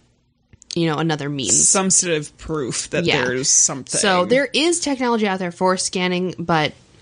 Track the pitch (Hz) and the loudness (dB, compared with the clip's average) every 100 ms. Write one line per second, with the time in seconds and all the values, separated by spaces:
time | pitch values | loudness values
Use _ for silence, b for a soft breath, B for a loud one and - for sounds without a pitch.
0 | _ _ _ _ _ - - - 165 143 | _ _ _ _ _ -20 -10 -2 0 0
1 | 160 151 143 143 123 - - 202 190 180 | -2 -2 -4 -4 0 2 2 2 2 2
2 | 180 156 147 - - 156 123 - - 151 | 2 -2 -4 -12 -8 -6 -4 -6 -6 -2
3 | 170 139 127 127 135 - - 139 123 - | 0 0 0 0 2 2 2 -2 -6 -2
4 | 208 180 180 247 277 262 320 330 - 262 | 2 2 4 2 2 2 2 0 -2 -2
5 | 247 233 208 190 185 170 185 185 - 190 | 0 0 0 -2 -4 0 0 0 -2 -2
6 | 180 180 180 - 170 165 151 - - - | 0 0 -2 -4 0 0 0 -4 -18 -10